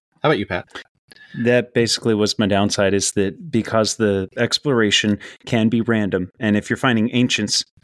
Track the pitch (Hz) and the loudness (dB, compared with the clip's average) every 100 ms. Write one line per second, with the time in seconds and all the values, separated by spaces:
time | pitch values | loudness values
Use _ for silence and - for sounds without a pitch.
0 | _ _ 147 127 101 90 - - - _ | _ _ 0 0 -2 -6 -8 -18 -20 _
1 | _ - - - 120 123 117 - 113 - | _ -20 -16 -4 2 2 2 0 0 0
2 | 120 107 104 - 107 101 101 - 98 98 | 0 0 0 0 0 2 0 0 0 2
3 | 98 - 98 - 170 117 104 113 107 - | 0 -2 -2 -4 -4 -4 0 0 0 0
4 | 107 98 95 - 117 - 147 123 107 - | 0 0 -4 -4 -4 -2 -2 0 2 2
5 | 107 101 - - - 120 110 117 113 113 | 0 -2 -6 -16 -4 0 2 0 0 0
6 | 101 92 92 - 110 104 - 117 131 113 | 0 -2 -4 -4 0 0 0 0 2 2
7 | 113 123 123 - 104 - - _ | 2 2 0 0 -2 -4 -4 _